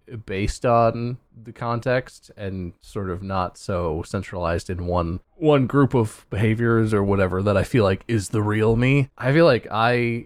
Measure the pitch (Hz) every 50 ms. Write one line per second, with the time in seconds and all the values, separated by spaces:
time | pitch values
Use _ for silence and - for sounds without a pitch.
0 | _ - 120 110 - - 98 95 104 - - - - 127 117 117 117 113 113 117
1 | 117 123 127 123 _ _ _ 120 110 120 117 - 123 117 120 117 - 131 123 131
2 | 127 - - - _ - - - 104 98 95 92 90 87 90 _ _ - - 107
3 | 98 92 87 92 98 98 95 95 90 87 - - - - 98 90 87 82 78 82
4 | 87 - - 101 92 - - 90 87 85 101 104 - - 92 87 90 87 87 87
5 | 85 85 92 90 - _ _ - - 147 147 139 131 107 - 143 139 - - 123
6 | 110 107 - - _ - - 95 113 110 110 110 117 117 117 113 113 107 110 101
7 | 98 98 98 98 95 92 92 92 98 104 101 95 85 - - 123 104 95 95 90
8 | - - 117 107 92 - - 107 104 104 104 110 107 113 113 113 123 131 139 143
9 | 135 - _ - 120 127 139 160 170 160 127 110 - - - 107 113 117 123 123
10 | 120 120 117 117 -